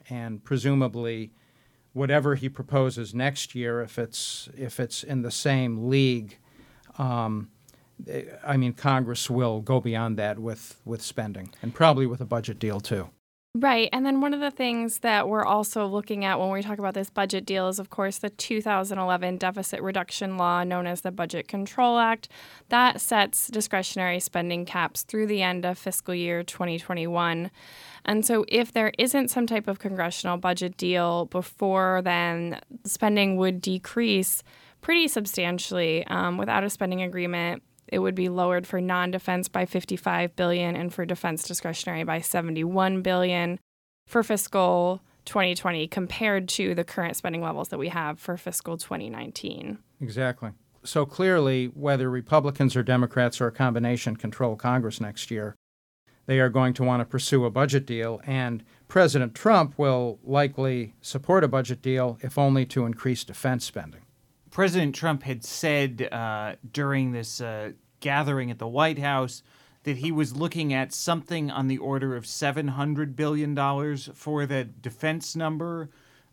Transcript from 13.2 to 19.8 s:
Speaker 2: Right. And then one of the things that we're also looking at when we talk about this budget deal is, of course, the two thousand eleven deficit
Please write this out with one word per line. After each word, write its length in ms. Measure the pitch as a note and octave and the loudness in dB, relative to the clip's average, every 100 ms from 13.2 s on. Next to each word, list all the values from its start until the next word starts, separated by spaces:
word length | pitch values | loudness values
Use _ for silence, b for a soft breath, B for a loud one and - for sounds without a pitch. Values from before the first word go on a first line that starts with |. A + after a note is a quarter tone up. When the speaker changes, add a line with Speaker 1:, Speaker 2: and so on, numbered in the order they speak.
| _ _ _ A#3 | _ _ _ 0
Speaker 2:
Right. 320 | C4+ A#3 A3+ | 2 4 2
And 140 | B3+ C4+ | 2 2
then 140 | C4+ | 2
one 120 | C#4+ | 2
of 60 | C#4+ | 0
the 140 | C#4+ | -2
things 480 | C#4 B3 A#3 A#3 - | -2 -2 0 -2 -2
that 280 | A#3 G#3 G3 | 2 4 4
we're 160 | G#3+ | 2
also 400 | G#3 G#3 G#3 A3 | 4 4 2 -2
looking 400 | G3+ G#3 G3+ G3+ | 0 -2 -2 -2
at 140 | G3 F3+ | 0 2
when 120 | F#3 | 2
we 120 | G3 | 0
talk 160 | G3+ G#3 | -4 -4
about 160 | G3 | -2
this 160 | G3 G3 | -2 -4
budget 340 | - G3 F#3+ | -2 0 -2
deal 220 | G3 F#3+ F#3 | -2 0 0
is, 140 | F#3+ | -2
of 100 | F#3+ | -6
course, 280 | - G3 - | -4 -4 -2
the 120 | G#3 | -8
two 320 | - - A3 | -8 -4 -2
thousand 360 | G#3+ G3 G3 F#3+ | 2 0 0 -2
eleven 400 | F#3 F3+ F3+ F#3 | 0 2 0 0
deficit 440 | F#3 G3 F#3 G3 | -2 -2 -6 -4